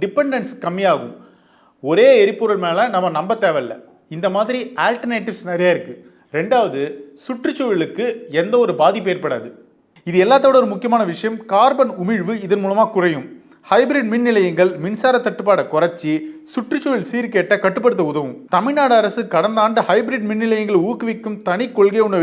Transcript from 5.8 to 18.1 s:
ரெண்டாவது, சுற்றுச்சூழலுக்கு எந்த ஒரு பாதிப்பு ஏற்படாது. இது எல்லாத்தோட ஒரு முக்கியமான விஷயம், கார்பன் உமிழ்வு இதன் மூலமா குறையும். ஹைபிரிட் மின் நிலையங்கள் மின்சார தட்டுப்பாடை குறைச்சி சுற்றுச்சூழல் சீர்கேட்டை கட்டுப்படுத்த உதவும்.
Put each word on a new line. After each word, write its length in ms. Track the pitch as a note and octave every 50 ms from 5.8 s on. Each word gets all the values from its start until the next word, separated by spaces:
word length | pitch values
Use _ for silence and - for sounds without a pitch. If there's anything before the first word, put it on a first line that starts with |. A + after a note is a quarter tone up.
| - B2+ B2 - - - _ _ _ _ -
ரெண்டாவது, 640 | D3+ F3 A3 B3+ B3 A3 F#3 C3+ C#3 C#3+ D3+ C#3+ - - - - - - -
சுற்றுச்சூழலுக்கு 1000 | B3+ A#3 - D#4 - - C4+ A#3+ G3+ E3+ D#3+ - - F3+ A#3 B3 A3+ A3+ - -
எந்த 280 | C#3+ D#3+ - G#3 A3+ A#3+
ஒரு 160 | A#3+ F#3+ E3
பாதிப்பு 360 | D3 D3+ F3 G3 A3 F#3 F#3+
ஏற்படாது. 420 | F3 D3+ - D3 C3 A#2 A2+ A#2+ - - - _ _ _ _ _ _ _ -
இது 200 | F3 E3+ F3+ F#3
எல்லாத்தோட 300 | A3 C4 C4+ C4+ C4+ C4
ஒரு 120 | B3+ B3
முக்கியமான 380 | G#3 G3+ G3 - A#3 A#3 A#3 G#3+
விஷயம், 420 | E3+ E3 - - A3 A3+ A3 -
கார்பன் 420 | - G3 G3 A#3 C#4 C#4+ C4 C4 A3+
உமிழ்வு 520 | F#3 F#3 F3+ F#3 A3+ G3+ E3+ F3 A3+ G#3+
இதன் 240 | G3 E3+ G3+ G3+ G3
மூலமா 260 | G3 G3 G#3+ A3 A3
குறையும். 500 | - G3 F3+ F3 D#3 C#3 - - - - - _ _ _ _ -
ஹைபிரிட் 380 | G3 G#3+ C4+ B3 D4 C#4+ A#3+ G#3+
மின் 140 | A3 A#3+ A#3+
நிலையங்கள் 560 | A#3+ A3+ G#3 F#3 F3+ E3 E3 F#3 F#3 F3 D3
மின்சார 400 | D#3 F#3+ A3 G#3+ - B3+ B3+ A#3+
தட்டுப்பாடை 500 | A#3+ G#3+ F#3 - F#3+ G3+ G3 D#3+ - -
குறைச்சி 640 | D3+ D#3 E3+ E3+ E3+ - - D3+ D3+ D#3 D#3 - - - -
சுற்றுச்சூழல் 600 | - - B3+ A3 - D#4+ D4 - D4 C4 A3 E3+ -
சீர்கேட்டை 480 | - A#3+ A#3 - - F#3+ E3+ - G#3 G3+
கட்டுப்படுத்த 460 | - F#3+ F3+ B3 A3+ B3 G3+ F#3 E3+
உதவும். 420 | D3